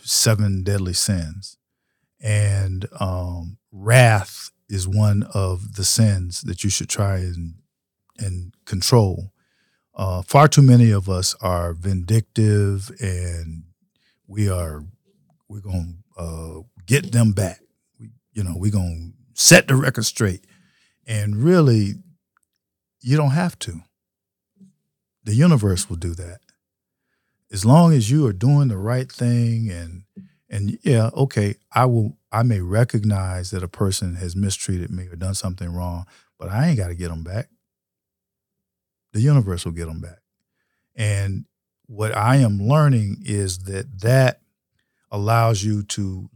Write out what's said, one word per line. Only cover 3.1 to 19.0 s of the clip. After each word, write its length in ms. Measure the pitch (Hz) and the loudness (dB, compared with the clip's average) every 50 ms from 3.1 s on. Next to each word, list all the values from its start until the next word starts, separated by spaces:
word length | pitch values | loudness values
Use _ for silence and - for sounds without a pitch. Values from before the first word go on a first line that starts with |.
| 90 90 90 90 90 87 85 85 98 - _ _ | -4 -4 -6 -6 -8 -10 -10 -12 -16 -18 _ _
wrath 760 | - 95 98 110 120 131 123 117 110 101 95 - - - - - _ _ _ - | -18 -6 0 4 6 8 8 8 6 4 2 -2 -12 -18 -18 -20 _ _ _ -8
is 180 | 101 95 92 95 | -6 -6 -4 0
one 360 | 98 107 107 104 101 101 101 - - | 0 2 2 2 2 0 -2 -2 -2
of 400 | 101 95 92 92 90 104 101 98 | -2 -2 -2 -4 -6 -8 -10 -8
the 100 | 98 95 | -4 -2
sins 580 | - - - 113 104 98 92 90 90 - - | 0 2 4 4 2 2 0 -4 -6 -8 -10
that 220 | - - 90 - - | -8 -8 -6 -4 -4
you 60 | 98 | -4
should 180 | - - - - | -4 -4 -6 -4
try 300 | - - 101 98 95 92 | -4 -2 -2 0 0 -2
and, 380 | 92 90 87 85 85 82 82 - _ _ _ _ _ _ _ _ _ _ _ - | -4 -6 -6 -8 -8 -10 -12 -16 _ _ _ _ _ _ _ _ _ _ _ -10
and 360 | 107 95 92 90 90 90 - _ _ | -8 -8 -8 -8 -10 -12 -16 _ _
control. 680 | - 107 90 - - 131 120 101 95 87 - 92 95 _ _ _ _ _ _ _ _ _ _ _ _ _ | -8 -6 -4 0 4 4 4 4 2 0 -4 -8 -12 _ _ _ _ _ _ _ _ _ _ _ _ _
Uh, 280 | - 95 95 90 90 | -8 -6 -6 -6 -6
far 260 | 92 - - 139 151 147 | 0 4 6 8 8 8
too 140 | - 147 | 8 8
many 280 | 139 127 123 120 117 113 | 8 8 10 8 8 6
of 180 | 101 95 92 98 | 6 4 0 0
us 260 | 92 90 92 - - - | -2 -2 -2 -4 -4 -4
are 320 | - 90 90 87 87 85 82 | -4 -2 -2 -2 -2 -4 -6
vindictive, 1160 | 85 87 98 95 92 87 90 113 113 - _ - 113 110 107 104 101 101 98 98 95 101 - - - | -6 -4 -4 -2 -2 -2 0 0 0 0 _ 0 2 2 4 4 2 2 0 -2 -4 -8 -12 -12 -8
and 640 | - 95 90 90 90 87 85 85 82 82 80 82 82 85 _ _ _ _ _ _ _ _ _ _ _ | -6 -6 -4 -4 -6 -6 -6 -8 -10 -10 -12 -14 -16 -20 _ _ _ _ _ _ _ _ _ _ _
we 220 | - 95 107 104 98 | -10 -4 -2 -2 0
are, 360 | 92 90 85 80 73 73 76 90 - _ _ _ _ _ _ _ _ _ _ - | 0 -2 -4 -6 -8 -10 -14 -16 -20 _ _ _ _ _ _ _ _ _ _ -20
we're 120 | 104 101 | -18 -16
gonna, 340 | 95 101 92 90 85 87 85 90 - _ _ | -10 -8 -6 -6 -6 -8 -12 -16 -20 _ _
uh, 440 | 90 85 85 82 80 80 80 78 80 - _ _ - 87 | -14 -12 -12 -12 -12 -12 -14 -16 -18 -20 _ _ -12 -4
get 260 | - 127 143 92 - | 0 0 0 0 0
them 200 | 117 120 117 107 | 2 2 2 2
back. 280 | 95 101 98 87 - - _ _ _ _ _ _ _ - | 2 0 -2 -4 -6 -12 _ _ _ _ _ _ _ -20
We, 120 | 113 110 113 _ _ _ | -20 -20 _ _ _ _
you 120 | - 107 98 | -8 -8 -6
know, 100 | 87 82 | -6 -6
we're 140 | - 90 107 | -4 -4 -2
gonna 400 | 104 98 90 87 82 82 | -2 -2 -2 -4 -6 -8